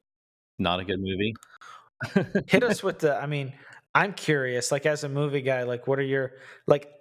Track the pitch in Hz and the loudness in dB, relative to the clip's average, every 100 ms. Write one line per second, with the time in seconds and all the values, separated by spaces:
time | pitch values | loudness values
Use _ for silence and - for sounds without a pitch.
0 | _ _ _ _ _ - 92 90 92 95 | _ _ _ _ _ -2 0 0 -2 -4
1 | 95 95 107 110 - - - - - _ | -2 -2 -2 -4 -16 -20 -20 -20 -20 _
2 | - 202 - 196 - 190 247 202 190 185 | -4 -2 0 -2 2 4 4 0 -2 0
3 | 156 107 143 147 131 - - - _ 147 | 0 0 -2 -4 -6 -10 -20 -20 _ 2
4 | 196 - - 147 127 123 - 143 156 147 | 2 0 0 2 2 -2 0 0 2 0
5 | 147 139 147 139 127 127 123 120 131 135 | -2 -2 0 0 0 0 -2 -4 0 0
6 | 135 135 131 - - - - 143 - - | 0 0 -2 -8 -20 -10 0 0 0 -4